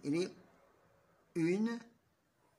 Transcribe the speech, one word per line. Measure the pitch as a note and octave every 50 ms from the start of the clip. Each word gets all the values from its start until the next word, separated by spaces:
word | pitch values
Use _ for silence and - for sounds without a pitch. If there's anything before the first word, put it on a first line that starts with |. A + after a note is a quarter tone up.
| -
il | C#3+ C#3+
est | E3+ F#3 - - - - - - _ _ _ _ _ _ _ _ _ _ _ _ _ _ _ _
une, | E3+ D#3+ E3+ F#3 G3+ A3 A#3 A#3 A#3+ - - - _ _ _ _ _ _ _ _ _ _ _ _